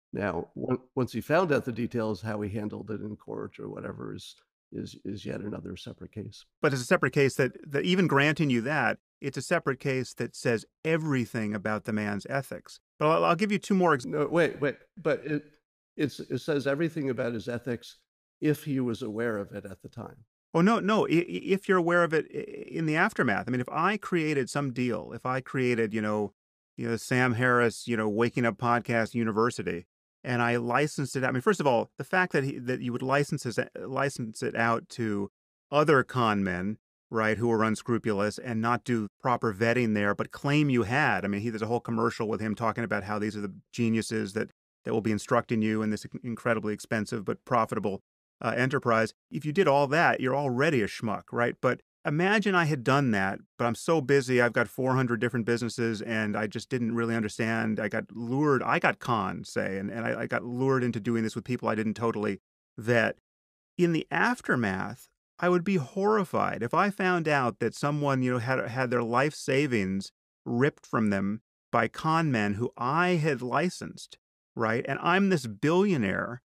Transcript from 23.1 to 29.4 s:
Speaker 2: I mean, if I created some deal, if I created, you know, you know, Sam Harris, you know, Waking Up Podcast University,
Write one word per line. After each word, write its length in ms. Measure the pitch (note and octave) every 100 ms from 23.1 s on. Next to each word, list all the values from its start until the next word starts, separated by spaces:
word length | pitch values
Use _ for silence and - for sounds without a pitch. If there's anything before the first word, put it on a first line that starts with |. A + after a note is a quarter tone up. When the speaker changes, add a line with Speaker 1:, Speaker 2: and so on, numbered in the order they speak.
| - C3 F#2+ G2
Speaker 2:
I 40 |
mean, 100 | B2+
if 80 | B2
I 280 | C#3+ F3 G#3
created 520 | - F3+ D#3 C#3+ B2
some 240 | C#3+ C#3+
deal, 380 | B2 B2 G2+ B1
if 120 | A2+ B2+
I 140 | C3
created, 540 | C3 C#3 B2 A#2 A2
you 80 | A2
know, 320 | G#2+ G#2+ G2+ _ _ _ _ -
you 140 | A#2
know, 80 | A2+
Sam 380 | - B2+ B2+ A#2
Harris, 520 | B2+ B2 A#2 - -
you 80 | A#2
know, 140 | A2
Waking 360 | G#2 A#2+ C#3 A#2+
Up 120 | G2
Podcast 560 | A#2+ A#2+ G#2+ A#2 G#2+
University, 720 | A#2+ A2+ G#2